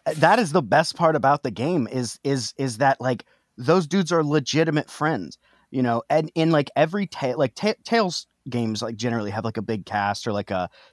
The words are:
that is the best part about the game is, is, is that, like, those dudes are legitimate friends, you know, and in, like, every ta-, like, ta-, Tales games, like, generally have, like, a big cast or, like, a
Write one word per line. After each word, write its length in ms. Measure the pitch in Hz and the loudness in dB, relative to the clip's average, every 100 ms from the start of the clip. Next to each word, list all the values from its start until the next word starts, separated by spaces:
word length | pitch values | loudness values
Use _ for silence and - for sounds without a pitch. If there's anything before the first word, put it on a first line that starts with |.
| - 156 | 0 2
that 200 | 160 220 | 4 4
is 140 | 180 | 4
the 100 | 170 | 0
best 320 | 110 143 165 | 2 2 2
part 220 | - 170 151 | 0 2 4
about 260 | 135 143 | 2 2
the 80 | 131 | 0
game 380 | 98 139 180 110 | -4 -2 0 -2
is, 300 | 127 117 - | -2 -4 -6
is, 320 | 139 139 107 - | -4 -2 -4 -4
is 220 | 135 110 | -6 2
that, 220 | 143 135 | 2 2
like, 240 | 127 123 - _ _ - | 0 -4 -6 _ _ -6
those 300 | 127 180 147 | 2 2 4
dudes 240 | 196 160 | 0 2
are 100 | 170 | 0
legitimate 680 | 151 151 123 147 160 151 - | 2 0 0 0 2 0 -4
friends, 480 | - 151 131 80 - _ _ _ | -4 -2 -2 -6 -14 _ _ _
you 120 | 131 | -2
know, 200 | 123 117 - | 0 0 0
and 220 | 151 160 165 | 0 0 0
in, 140 | 160 | 2
like, 180 | 156 139 135 | 2 2 0
every 300 | 160 202 190 | 0 0 -4
ta-, 260 | - 131 127 | -4 -4 0
like, 180 | 135 - | -2 0
ta-, 180 | 208 226 | -4 -4
Tales 460 | - 233 190 - - _ - | -2 0 0 -4 -12 _ -8
games, 340 | 120 113 107 | -4 -2 -2
like, 120 | 113 110 | -6 -4
generally 340 | 120 117 104 | -4 -2 -4
have, 120 | 104 | -4
like, 120 | 110 110 | -4 -4
a 60 | |
big 220 | 104 107 | -4 -6
cast 420 | - 104 101 101 117 | -2 -2 0 -2 -4
or, 40 | |
like, 200 | 101 101 | -4 -4
a 180 | 95 90 - - | -4 -4 -8 -20